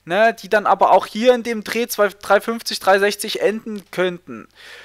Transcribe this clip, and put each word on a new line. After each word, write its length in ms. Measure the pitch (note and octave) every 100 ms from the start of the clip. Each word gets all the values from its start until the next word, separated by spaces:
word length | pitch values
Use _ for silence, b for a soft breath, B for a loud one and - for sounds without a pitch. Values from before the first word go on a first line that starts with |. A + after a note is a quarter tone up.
| D#3+
ne, 260 | F#3 A3+
die 160 | - F#3
dann 160 | G#3+
aber 280 | G3 F#3+ -
auch 120 | C#4+
hier 300 | - G#3+ B3
in 80 | B3
dem 200 | A#3 A3
Dreh 260 | - A3+ A#3
zwei, 200 | - G3+
drei 320 | - - G3
fünfzig, 400 | - A#3 - A3
drei 180 | - G3
sechzig 440 | G3+ G3+ A3 -
enden 420 | E3+ A3 A3+ G#3 -
könnten. 580 | - F#3 F3 - A2+ - B B B